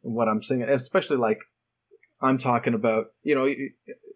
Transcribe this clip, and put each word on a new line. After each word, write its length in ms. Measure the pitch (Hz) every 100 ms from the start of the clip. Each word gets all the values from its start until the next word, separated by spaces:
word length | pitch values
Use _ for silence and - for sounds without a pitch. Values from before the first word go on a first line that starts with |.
what 260 | 120 117 110
I'm 140 | 107
singing, 280 | - 131 120
especially, 480 | 135 127 185 - 131
like, 240 | 113 110 - _ _ _ _ - _ -
I'm 160 | 131 131
talking 360 | 127 120 -
about, 340 | 110 113 110 - _
you 120 | - 139
know, 100 | 135
you, 260 | 135 135 - - - -